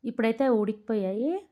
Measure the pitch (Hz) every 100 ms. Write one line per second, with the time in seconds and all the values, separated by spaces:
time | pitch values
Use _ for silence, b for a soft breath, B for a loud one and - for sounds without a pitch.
0 | 233 233 226 226 269 233 208 214 - 220
1 | 190 202 269 370 403